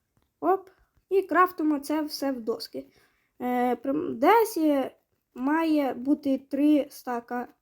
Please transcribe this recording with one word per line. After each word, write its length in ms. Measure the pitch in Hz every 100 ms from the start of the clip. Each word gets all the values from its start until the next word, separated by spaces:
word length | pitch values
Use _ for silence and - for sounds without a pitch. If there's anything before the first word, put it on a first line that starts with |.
| _ _ _ -
Оп. 300 | 311 381 - _ _ _ -
І 140 | 381
крафтимо 560 | 370 320 359 359 311 285
це 240 | 285 311
все 300 | 302 - 277
в 80 | 254
доски. 460 | 220 226 - 262 269 _ _ _ _ -
Е, 360 | 247 247 247 247
прям 420 | 269 294 - 233
десь, 380 | 294 453 427 339
е, 400 | 311 277 262 - _ _ _
має 600 | 247 262 311 330 302 269
бути 440 | 240 262 285 285 269
три 500 | - 269 294 302 277
стака. 580 | - - 233 - 247 - _